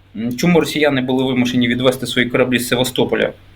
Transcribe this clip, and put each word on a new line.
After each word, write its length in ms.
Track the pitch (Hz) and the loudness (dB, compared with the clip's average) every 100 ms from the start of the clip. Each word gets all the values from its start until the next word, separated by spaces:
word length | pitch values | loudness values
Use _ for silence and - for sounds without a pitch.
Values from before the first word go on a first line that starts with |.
| _ - | _ -8
м, 220 | 117 120 | -6 0
чому 220 | 170 175 | 2 2
росіяни 420 | - 147 147 135 | 2 0 0 0
були 220 | 127 131 | 0 0
вимушені 440 | 131 123 123 127 120 | 0 0 0 0 0
відвести 400 | 120 127 123 120 | 2 0 0 -2
свої 200 | 127 120 | -2 0
кораблі 320 | 127 127 123 | 0 0 0
з 80 | - | 0
Севастополя, 680 | 123 127 - 117 110 110 - - | 0 0 0 0 0 -2 -4 -18